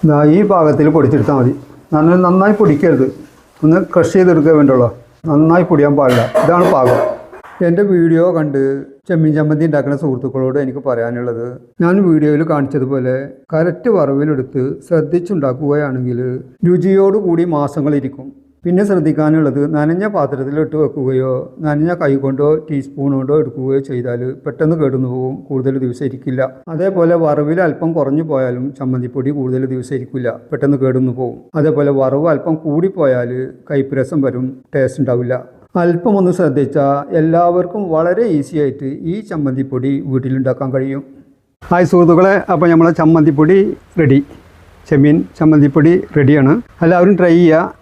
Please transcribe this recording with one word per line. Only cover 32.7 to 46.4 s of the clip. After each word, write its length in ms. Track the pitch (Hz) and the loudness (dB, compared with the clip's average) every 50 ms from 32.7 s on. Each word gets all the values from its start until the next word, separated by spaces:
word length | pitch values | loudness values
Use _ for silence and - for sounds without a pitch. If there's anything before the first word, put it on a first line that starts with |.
| 143 156 175 190 190 185 156 135 127 123 123 120 123 127 131 139 - - - - | -2 0 -2 -2 -2 0 0 0 2 0 -2 -4 -6 -6 -8 -8 -12 -18 -10 -4
കയ്പ്പ് 300 | 139 139 135 135 143 135 | -2 -2 -2 -2 -2 -4
രസം 220 | 131 131 175 151 135 | -4 -2 -2 -2 -2
വരും, 220 | 131 120 123 127 131 135 - _ _ - | -2 -2 -4 -6 -8 -8 -12 _ _ -2
ടേസ്റ്റ് 260 | 147 131 127 131 - 135 | -2 -2 -2 -2 -4 -2
ഉണ്ടാവില്ല. 300 | 123 123 123 123 120 127 123 - - - - _ _ _ 180 175 | -2 0 -2 -2 -4 -4 -6 -8 -12 -20 -20 _ _ _ -2 0
അല്പം 340 | 175 170 170 175 247 208 202 185 | 0 0 0 0 0 0 2 2
ഒന്ന് 100 | 180 175 180 | 0 0 0
ശ്രദ്ധിച്ചാൽ 760 | 180 160 135 147 139 123 - 160 139 139 139 139 143 - 180 165 | 0 0 0 0 -2 -2 0 -2 0 0 0 -2 -4 -4 -2 0
എല്ലാവർക്കും 640 | 156 160 165 170 175 175 175 180 180 175 - 220 202 180 160 | 0 2 2 2 2 2 0 0 -2 -4 -6 -8 -6 -4 -2
വളരെ 320 | 156 160 175 180 208 240 226 170 151 | -2 0 0 0 0 0 0 -2 -2
ഈസി 180 | 180 - 175 156 147 | -4 -4 -4 -2 -2
ആയിട്ട് 260 | 139 123 139 147 131 139 - 190 165 175 | -2 -4 -6 -10 -10 -10 -8 -8 -8 -8
ഈ 20 | 214 214 - | -8 -8 -10
ചമ്മന്തിപ്പൊടി 640 | 190 160 147 139 131 131 135 135 135 127 120 139 139 139 - 156 | -8 -6 -4 -4 -4 -4 -6 -6 -6 -4 -4 -2 -4 -4 -4 -4
വീട്ടിലുണ്ടാക്കാൻ 580 | 131 131 127 131 135 131 131 131 131 - 135 131 127 135 | -4 -4 -4 -2 -4 -2 -2 -2 -4 -4 -4 -4 -4 -4
കഴിയും. 280 | 131 135 135 139 135 - - - - _ _ _ _ _ _ _ - - | -4 -4 -6 -8 -10 -14 -20 -20 -20 _ _ _ _ _ _ _ -4 -2
ഹായ് 200 | 175 175 185 151 - | 2 2 2 4 4
സുഹൃത്തുക്കളെ, 420 | 175 175 165 170 160 185 196 196 196 - - 185 | 4 6 6 6 6 4 4 2 0 0 0 0
അപ്പോൾ 120 | 156 170 170 170 | 2 2 4 4
നമ്മളെ 200 | 165 165 170 165 - 165 | 4 4 4 2 2 2
ചമ്മന്തിപ്പൊടി 580 | 156 165 165 151 165 147 139 156 156 185 196 196 214 - - - _ - - | 4 4 4 4 4 4 4 4 4 4 4 2 0 -2 -8 -14 _ -2 0
റെഡി, 200 | 160 131 135 139 139 - - - - - _ - - - _ _ - - | 2 4 4 2 2 -2 -14 -20 -20 -20 _ -20 -20 -20 _ _ -4 -2
ചെമ്മീൻ 260 | 160 143 135 147 147 165 190 - - - | 2 4 4 4 4 2 0 -4 -4 0
ചമ്മന്തിപ്പൊടി 560 | 165 160 156 151 143 143 139 160 143 160 175 185 - - - 147 | 2 4 6 6 4 4 4 4 4 4 4 2 0 -2 0 2
റെഡിയാണ്. 360 | 143 127 147 151 | 4 4 4 4